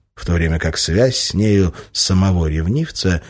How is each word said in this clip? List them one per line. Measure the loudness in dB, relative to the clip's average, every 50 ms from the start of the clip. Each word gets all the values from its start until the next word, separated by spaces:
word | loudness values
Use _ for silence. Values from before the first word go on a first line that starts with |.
| _ _ _
в | -10 -4
то | -2 0
время | 0 0 0 0 0
как | -2 -4 -4 -4
связь | -2 0 2 2 2 2 0
с | -2 -4 -4 -2
нею | 0 2 4 4 4 2 2 0 -4 -12 -10 -6
самого | -4 -2 2 2 2 4 4 2 2 0 0
ревнивца | 0 -2 -2 -2 -2 -2 -4 -4 -6 -4 -2 -2 -2 -2 -4 -8